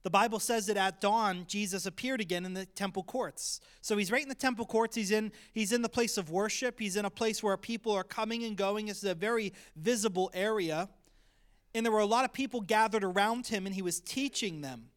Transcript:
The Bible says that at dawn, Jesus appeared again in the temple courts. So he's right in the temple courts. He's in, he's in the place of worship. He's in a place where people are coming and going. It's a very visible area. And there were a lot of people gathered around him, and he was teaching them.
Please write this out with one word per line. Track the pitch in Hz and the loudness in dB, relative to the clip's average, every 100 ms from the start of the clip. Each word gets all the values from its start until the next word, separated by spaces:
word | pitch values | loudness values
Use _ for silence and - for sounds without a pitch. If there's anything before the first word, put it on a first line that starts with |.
The | 185 | 4
Bible | 196 226 214 | 4 4 0
says | - 233 196 | 0 0 0
that | 208 | 2
at | 190 180 | 2 4
dawn, | 202 226 208 180 175 | 2 4 2 0 -4
Jesus | 202 208 190 | -2 -2 -2
appeared | 190 - 254 262 | -4 -4 -2 -2
again | 180 180 185 | 0 -2 -4
in | |
the | 185 | -6
temple | 190 - 202 190 | -10 -4 -4 -2
courts. | 170 254 185 - - - - - | -4 -4 -4 -6 -8 -8 -12 -14
So | - 208 | -2 0
he's | 185 | 2
right | 247 | 0
in | 277 | -2
the | |
temple | 262 269 226 | 0 0 0
courts. | 233 220 226 233 | 0 0 0 -2
He's | 196 | 0
in, | 214 220 - - | 0 0 -10 -10
he's | 220 202 | -4 0
in | 240 | 0
the | 233 | 0
place | 254 233 - | 0 0 0
of | 160 | -2
worship. | 175 214 - 247 240 | -2 0 -2 -4 -4
He's | 208 190 | -4 -2
in | |
a | 202 | -2
place | - 226 214 | 0 -2 0
where | 208 190 | 0 -2
people | - 226 226 | -2 -4 0
are | 202 | -2
coming | 185 - 220 233 | -2 -4 -2 -2
and | 233 196 | -4 0
going. | 196 208 214 | 0 0 -4
It's | 196 | -4
a | 202 | -2
very | 170 208 233 202 - - 156 | 0 0 0 -2 -8 -20 -4
visible | 170 240 214 180 190 | 0 2 2 0 0
area. | 147 208 214 165 156 202 - _ _ _ _ _ _ _ | 0 0 2 0 -2 -4 -10 _ _ _ _ _ _ _
And | 226 | 0
there | 226 | 2
were | 220 | 4
a | 208 | 6
lot | 233 | 4
of | 262 | 4
people | - 269 247 | 0 -4 -4
gathered | 185 220 220 214 | 2 4 4 2
around | 196 185 208 240 240 | 2 4 4 2 -2
him, | 214 196 | -4 -2
and | |
he | 190 | -4
was | 180 170 | -4 -4
teaching | - 262 277 - 202 160 | -4 -4 -2 -2 -4 -4
them. | 143 123 117 | -10 -12 -16